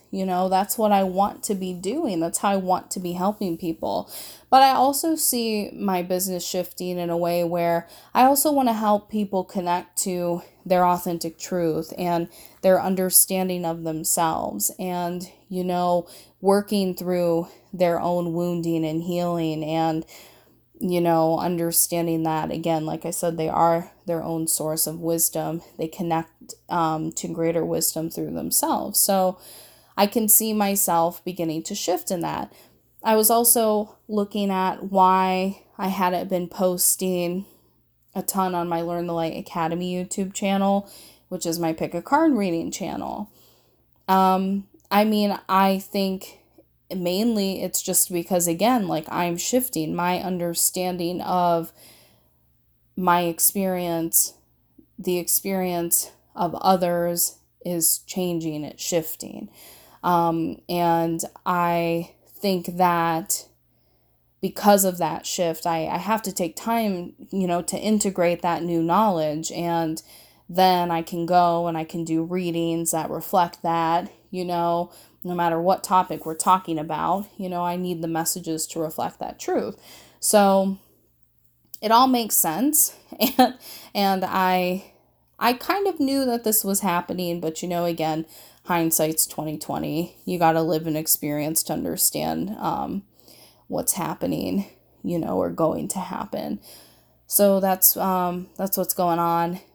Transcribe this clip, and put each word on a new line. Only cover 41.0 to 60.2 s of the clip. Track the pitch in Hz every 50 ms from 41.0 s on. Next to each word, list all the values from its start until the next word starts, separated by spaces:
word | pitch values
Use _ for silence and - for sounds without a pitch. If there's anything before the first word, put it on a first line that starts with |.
| - - - _ _ -
which | 185 180 -
is | 170 165 170
my | 170 160 160
pick | - 170 143 -
a | 170
card | 175 - 277 302 330 320 262
reading | 208 202 180 165 165 170 175
channel. | - - 185 156 143 - - - - - 208 - _ _ _ _ _ _ _ _ _ _ _ _ _ _ -
Um, | - 190 190 190 185 190 185 190 190 196 196 196 _ _ - _ -
I | 202 202 214
mean, | 220 214 208 208 202 190 - -
I | - 190 190 196 190 196 190
think | 190 - - 202 196 190 190 190 - - - - _ _ _ - - _ _ _ _ - -
mainly | 190 175 175 180 196 226 240 226 208 196 196 190 -
it's | - 180 - -
just | - - 180 - - -
because, | 180 175 170 - 196 175 170
again, | 170 165 175 196 233 262 240 196
like, | 165 160 156 156 -
I'm | - 170 175 175 170
shifting | 175 - - 240 254 247 - - 165 156 156 170
my | 175 175 180 185 -
understanding | - 180 185 175 175 170 170 - - - - 185 180 180 185 180 170 170 180 208
of | - - 180 180 175 175 170 165 165 - - _ - - - - _ _ _ _ _ _ _ _ _ _ _ _ _ _ _ _ _ _ -
my | 196 185 180 175 175
experience, | 175 170 165 - - - - 202 190 185 185 180 180 175 165 165 160 165 - - - - - _ _ _ _ _ _ _ _ - - _ _ -
the | 180 185 180
experience | 175 170 - - - - 196 196 190 185 180 175 175 170 170 - - - - - _ _ _ -
of | - 180 165 -
others | - - 190 190 180 180 175 175 175 175 175 175 175 - - - _ _ _ _ _ -
is | 180 180 170 160 - - -
changing, | - - - 196 180 180 170 165 160 160 151 151 147
it's | - - - -
shifting. | - 180 170 226 - - - - - - - - - _ - - - - - - - - - -
Um, | 175 180 170